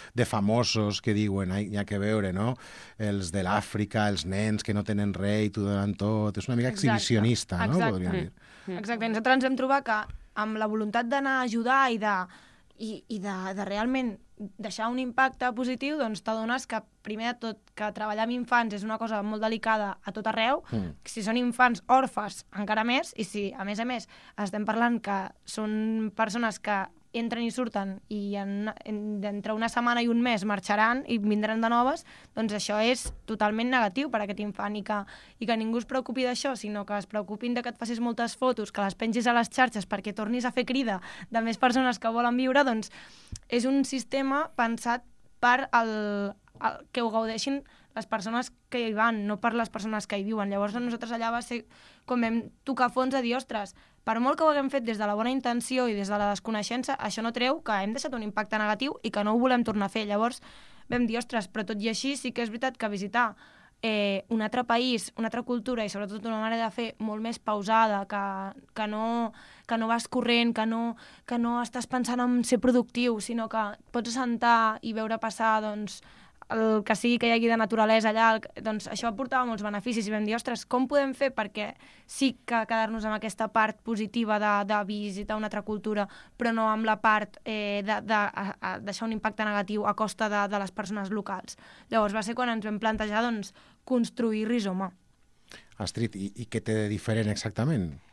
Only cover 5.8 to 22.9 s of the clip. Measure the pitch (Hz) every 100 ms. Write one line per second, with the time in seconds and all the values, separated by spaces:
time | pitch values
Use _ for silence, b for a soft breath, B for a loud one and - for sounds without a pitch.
5.8 | 101 92 104 107 104 101 110 120 123 107
6.8 | 131 143 - 113 113 113 - - 104 180
7.8 | 135 95 90 180 165 - B B - 180
8.8 | 208 233 226 220 240 262 262 262 262 277
9.8 | 233 214 214 - - 208 214 214 214 220
10.8 | 214 233 233 277 269 262 254 233 233 269
11.8 | 262 226 214 190 185 B B B B -
12.8 | 220 214 - 214 202 185 190 196 190 202
13.8 | 240 262 247 - - - 202 - 202 -
14.8 | 226 247 254 240 262 254 247 233 254 254
15.8 | 269 302 233 202 - 220 226 254 - 220
16.8 | 214 _ 208 214 233 233 226 214 _ -
17.8 | 214 208 214 214 226 247 240 240 226 208
18.8 | 214 220 226 214 208 214 220 226 226 220
19.8 | 202 - - 202 220 220 226 311 - 113
20.8 | 131 76 - - 208 240 247 233 247 233
21.8 | - 262 254 - 208 - - 190 202 214
22.8 | 233